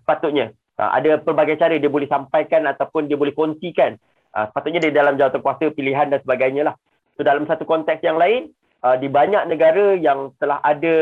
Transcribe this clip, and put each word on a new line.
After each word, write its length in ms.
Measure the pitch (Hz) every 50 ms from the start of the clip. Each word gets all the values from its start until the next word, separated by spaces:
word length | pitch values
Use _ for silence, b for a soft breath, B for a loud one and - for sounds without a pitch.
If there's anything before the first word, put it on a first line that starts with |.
| _
sepatutnya. 480 | - 156 - - 156 143 143 117 110 - _ _ _ _ -
Ah, 160 | - 101 -
ada 220 | 131 139 156 151 151
pelbagai 400 | 151 165 160 147 151 147 156 151
cara 160 | 170 165 156 151
dia 120 | 139 143
boleh 160 | 135 147 143
sampaikan 640 | 143 147 139 139 - - 156 156 156 165 160 156 143
ataupun 400 | 139 - 139 - _ 160 151 143
dia 80 | 147 139
boleh 160 | 147 143 143
kongsikan. 640 | - 156 156 151 156 - 175 165 - 131 117 113 - _ _ _ _ _ _ -
Ah, 120 | 101 107
sepatutnya 340 | 107 - 139 135 151 165 175
dia 140 | 160 156 139
dalam 240 | 147 143 143 139 135
jawatankuasa 560 | 139 131 127 139 - 139 127 - 160 151 151
pilihan 360 | - 135 135 135 139 147 139
dan 120 | 143 135
sebagainya 480 | - 131 127 123 131 131 135 143 151 156
lah. 60 | 139 - _ _ _ _ _ _ _
So, 80 | -
dalam 240 | - 147 143 147 151
satu 220 | 151 160 156 156 156
konteks 320 | 165 160 151 170 156 156
yang 160 | - 170 160
lain, 340 | 160 170 185 226 254 254 311 _ _ _ _ _ _
ah, 160 | - 123 131
di 100 | 131 135
banyak 400 | 135 131 143 147 175 202 202 127
negara 480 | 170 160 151 160 160 160 190 208 202 196
yang 400 | 185 156 147 139 135 139 135 - _
telah 160 | - 139 143 139 -
ada, 300 | 147 151 147 147 165 165 160